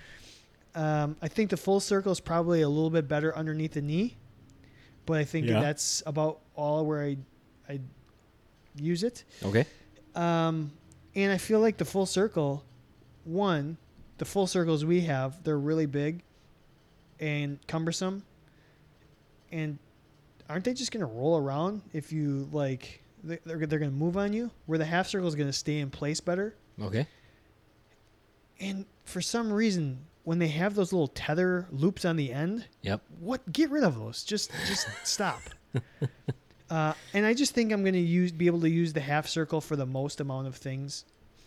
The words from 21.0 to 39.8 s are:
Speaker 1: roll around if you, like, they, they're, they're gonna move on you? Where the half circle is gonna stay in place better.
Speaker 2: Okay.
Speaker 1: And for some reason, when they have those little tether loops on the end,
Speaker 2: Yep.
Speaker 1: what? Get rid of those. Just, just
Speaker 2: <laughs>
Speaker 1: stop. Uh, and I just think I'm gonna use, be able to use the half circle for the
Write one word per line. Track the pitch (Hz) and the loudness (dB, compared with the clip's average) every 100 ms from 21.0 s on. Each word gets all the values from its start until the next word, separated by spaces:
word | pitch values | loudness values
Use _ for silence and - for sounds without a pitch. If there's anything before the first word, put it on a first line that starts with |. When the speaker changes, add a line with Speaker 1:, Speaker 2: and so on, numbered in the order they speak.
| 147 | -4
Speaker 1:
roll | 113 151 165 | 0 2 4
around | 139 139 180 214 - | 2 0 0 -2 -6
if | 160 143 | -8 -4
you, | 156 147 139 139 | -2 0 0 -2
like, | 147 139 127 - - - - | -2 -2 -2 -8 -18 -20 -16
they, | 160 165 | -10 -10
they're, | 165 160 156 | -8 -4 0
they're | 151 | 0
gonna | 147 | 0
move | 139 165 185 | 0 0 0
on | 202 | 0
you? | 214 240 - - | -2 -4 -8 -2
Where | 160 | -2
the | |
half | 156 175 185 | 2 0 0
circle | 202 180 | 0 0
is | |
gonna | 147 143 | 0 -2
stay | 135 - 151 | -2 -2 -2
in | 139 | -2
place | - 147 160 | -4 -4 -4
better. | - 180 208 - _ - | -2 -2 -2 -8 _ -8
Speaker 2:
Okay. | 104 110 147 - - _ _ _ _ _ _ _ _ _ _ _ _ - | -2 -2 -2 -6 -20 _ _ _ _ _ _ _ _ _ _ _ _ -10
Speaker 1:
And | 196 196 196 _ | -8 -6 -8 _
for | - 180 | -10 -6
some | - 233 226 | -4 -2 0
reason, | 208 226 185 147 127 147 _ | 2 2 2 0 -4 -12 _
when | - 170 | -2 0
they | 165 | 2
have | 151 196 | 2 0
those | 208 175 | 2 0
little | 185 139 | 2 0
tether | - - 156 185 180 180 | -2 -2 2 2 2 -2
loops | 139 165 185 | 0 0 2
on | 180 165 | -2 0
the | 139 | -2
end, | 131 165 226 - _ | -2 -4 -4 -8 _
Speaker 2:
Yep. | 98 - - 160 | -4 -4 -4 -12
Speaker 1:
what? | 170 254 - | -6 -6 -4
Get | 160 320 | 0 2
rid | 302 | 4
of | 214 117 | 2 2
those. | 110 - | -6 -8
Just, | - 208 - 151 - | -4 -4 -4 -4 -2
just | 196 - - | -2 -4 -6
Speaker 2:
<laughs> | |
Speaker 1:
stop. | - - 190 120 - - _ 131 - - 139 - - - _ - - | -4 -2 -2 -2 -10 -20 _ -6 -6 -6 -6 -6 -8 -8 _ -20 -6
Uh, | 160 156 156 - | 0 0 -2 -2
and | 202 | 2
I | 214 | 4
just | 247 277 | 4 2
think | - 220 | 2 2
I'm | 208 | 2
gonna | 190 185 | 4 4
use, | 170 175 180 | 4 4 2
be | 160 175 | 4 4
able | 170 | 4
to | 165 | 4
use | 165 170 | 4 2
the | 156 | 0
half | 135 147 151 | 0 -2 0
circle | 165 156 160 | -2 0 -2
for | - | -2
the | 147 | -2